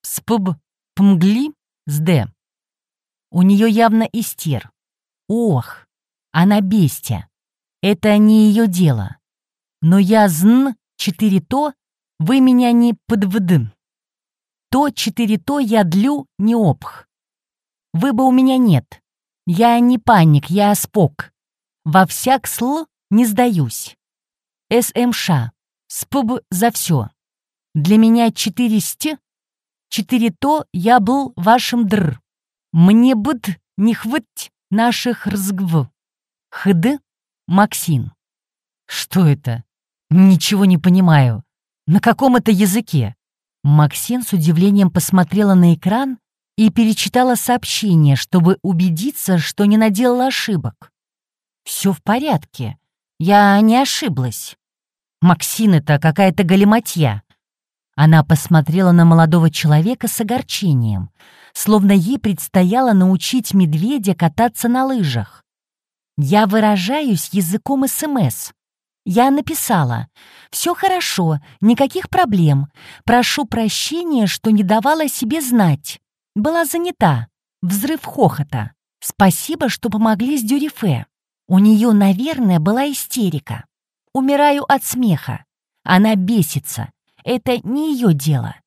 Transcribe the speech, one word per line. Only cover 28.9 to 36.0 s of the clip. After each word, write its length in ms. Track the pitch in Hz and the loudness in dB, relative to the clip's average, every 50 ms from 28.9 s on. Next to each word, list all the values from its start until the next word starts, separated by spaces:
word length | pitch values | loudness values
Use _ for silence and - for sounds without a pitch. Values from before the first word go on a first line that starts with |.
| - _ - 311 302 - _ _ _ _ _ _ _ _ _ _ _ _ _ _ | -10 _ -8 -8 -8 -10 _ _ _ _ _ _ _ _ _ _ _ _ _ _
четыре 420 | - - - - 254 240 226 226 | -8 -8 -4 -2 0 0 0 0
то 360 | 165 _ - 277 302 311 - _ | -2 _ -2 -2 -2 -2 -4 _
я 260 | - 175 170 226 247 247 | -8 -4 0 2 2 2
был 340 | 196 208 262 277 277 254 _ | 2 2 0 -2 -4 -6 _
вашим 500 | - 170 214 233 247 - - 247 240 233 | -2 2 2 2 2 2 -2 -2 -2 0
др. 340 | 190 208 143 139 147 120 - _ _ _ _ _ _ _ _ _ _ | 0 0 0 0 -2 -4 -8 _ _ _ _ _ _ _ _ _ _
Мне 440 | - 165 170 190 208 226 240 262 262 | 2 4 6 6 6 6 4 4 2
быт 420 | 214 202 277 311 226 - 202 165 _ _ _ _ | 0 -2 -4 -6 -6 -6 -10 -10 _ _ _ _
не 180 | - 202 233 214 | -2 -2 -2 -2
хвыть 580 | - - 220 262 311 - _ _ - - - _ _ _ _ | -2 -6 -6 -6 -6 -8 _ _ -18 -18 -18 _ _ _ _
наших 560 | 190 214 226 240 226 - - 247 233 - - | -2 0 0 0 -2 -2 -4 -6 -6 -4 -6
разгв. 600 | 214 196 202 190 190 202 180 196 170 165 156 131 - _ _ | -8 -6 -6 -6 -6 -4 -4 -4 0 0 0 -2 -2 _ _